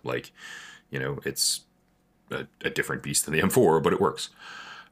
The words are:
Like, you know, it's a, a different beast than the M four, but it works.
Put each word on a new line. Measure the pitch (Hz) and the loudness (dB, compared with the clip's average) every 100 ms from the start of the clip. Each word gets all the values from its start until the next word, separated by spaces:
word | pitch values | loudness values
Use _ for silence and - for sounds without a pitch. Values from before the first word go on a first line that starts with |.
Like, | - 64 - - - - - - _ | -6 -6 -6 -14 -16 -16 -18 -20 _
you | 65 | -6
know, | 67 71 | -4 -4
it's | - - - - - _ _ _ _ _ - | -6 -2 -2 -2 -8 _ _ _ _ _ -10
a, | 71 67 - | -8 -8 -8
a | - | -4
different | - - 65 | -2 -2 -4
beast | 71 69 | -2 -2
than | - | 0
the | 78 | 2
M | 92 | 4
four, | - 85 80 | 6 6 6
but | 85 | 4
it | 87 | 4
works. | 95 - - - - - - - - | 2 0 -8 -12 -18 -16 -16 -18 -20